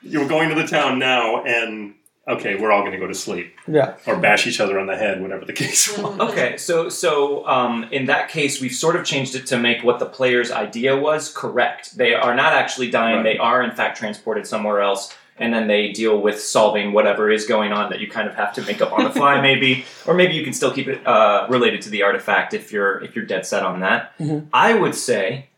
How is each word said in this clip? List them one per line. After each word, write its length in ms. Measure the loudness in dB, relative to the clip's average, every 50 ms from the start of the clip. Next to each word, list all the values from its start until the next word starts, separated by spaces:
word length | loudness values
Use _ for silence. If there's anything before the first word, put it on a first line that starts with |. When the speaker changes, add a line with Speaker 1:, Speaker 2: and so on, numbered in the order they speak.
Speaker 1:
"You 200 | -12 -4 -4 -2
were 60 | -2
going 220 | 0 0 0 2 2
to 60 | 0
the 100 | -2 -2
town 320 | 0 0 0 0 0 0
now, 460 | 0 0 2 2 2 2 0 -2 -2 -2
and, 500 | -2 -2 -2 -2 -4 -6 -10 -10 -12 -14 _ _ _ _ _ _
okay, 280 | -6 -6 -4 -4 -4 -4
we're 160 | -2 2 2
all 120 | 4 2 2
gonna 140 | -2 -6
go 80 | -6 -6
to 80 | -8 -8
sleep." 400 | -8 -8 -6 -6 -8 -8 -10 _ -18 -8
Speaker 2:
Yeah. 280 | 0 2 2 2 2 -2 -10 -4
Speaker 1:
Or 80 | -2 -2
bash 300 | 2 4 4 4 4 4
each 120 | 0 0 0
other 200 | 0 0 0 -2
on 80 | -2
the 80 | -4 -4
head, 240 | -2 -2 -2 -2 -4
whatever 240 | -6 -8 -8 -10 -10
the 80 | -10 -6
case 420 | -6 -6 -2 2 0 0 0 0
<laughs> 20 | -4
was. 200 | -6 -6 -2 -2
Speaker 3:
Okay, 380 | -2 -2 0 0 0 -2 -2
so, 320 | -6 -4 0 0 0 0 -2
so, 560 | -4 -2 0 2 2 2 2 0 0 -4 0
um, 400 | 0 2 2 2 0 -2 -4 -6 -6
in 140 | -4 -4 0
that 240 | 0 0 0 0 -4
case, 300 | -4 -2 -2 -2 -2 -4
we've 140 | -6 -6 -4
sort 220 | 0 0 2 2
of 100 | 2 -2
changed 300 | -2 -2 -2 -4 -4 -6
it 100 | -8 -4
to 100 | -2 -2 0
make 240 | 2 2 0 2 2
what 160 | 0 2 2
the 80 | -2
player's 440 | -6 -4 -2 0 2 2 2 0 0
idea 460 | -2 -4 -4 -4 -6 -2 0 0 2
was 340 | 2 2 0 0 0 -2 -8
correct. 640 | -10 -8 -8 -4 0 0 0 0 -2 -6 -16 -18 -2
They 180 | 0 2 2 4
are 180 | 2 2 2 2
not 200 | 2 2 4 4
actually 360 | 2 0 -2 -4 -6 -4 -2
dying. 280 | 0 0 2 2 2
Speaker 1:
Right. 60 | 2 2 0 0
Speaker 3:
They 40 |
are, 240 | 2 2 2 2 2
in 100 | 0 -2 -2
fact, 240 | -2 -4 -4 -4 -6
transported 480 | -8 -8 -8 -8 -6 -4 -4 -4 -4
somewhere 340 | -4 -6 -4 -2 0 0 2
else, 320 | 2 0 0 -2 -4 -12 -16 -20 _ _ _
and 140 | -6 -2 0
then 140 | 0 0 2
they 240 | 2 2 2 2 0
deal 300 | -2 -2 2 2 2 4
with 180 | 2 0 0 0
solving 540 | -8 0 2 4 4 4 4 2 -2 2 2
whatever 380 | 4 4 4 2 2 2 2
is 160 | 2 2 2
going 240 | 0 0 0 2 0 0
on 160 | -2 -2 -2
that 100 | -4 -6
you 80 | -8
kind 220 | -8 -6 -6 -6 -4
of 60 | -2
have 180 | -4 -4 -4 -4
to 80 | -6
make 200 | -6 -6 0 0 0
up 100 | 0 2
on 100 | 0 0
the 60 | 2
fly, 320 | 2 2 4 4 4 6
Speaker 2:
<laughs> 80 | 4 4
Speaker 3:
maybe. 340 | 4 4 4 2 0 0 -4 -12 -18 -10 -2
Or 80 | 0 4
maybe 220 | 4 4 4 4
you 80 | -2 -4
can 100 | -4 -4
still 180 | -2 -2 0
keep 160 | 0 -2 -4
it, 180 | -6 -6 -4 0
uh, 400 | 2 4 6 6 6 4 2 2 2
related 320 | 2 2 2 2 0 -2 -8
to 60 | -6
the 140 | -2 0 2
artifact 500 | 2 2 0 0 0 0 0 0 -2 -6
if 180 | -8 -8 -6
you're, 320 | -4 0 0 0 -2 -2 -8
if 120 | -10 -10
you're 100 | -10 -6
dead 180 | -4 -4 -6 -4
set 180 | -2 -4 -2 -2
on 160 | -2 -4 -2
that. 360 | 0 0 0 0 -2 -8 _ -8
Speaker 2:
Mm-hmm. 260 | -4 -4 -4 -4 -4 0 2
Speaker 3:
I 220 | 4 6 6 4
would 180 | 4 2 0 -2
say 540 | -4 -2 0 0 0 0 -4 -4 -8 -12 _ _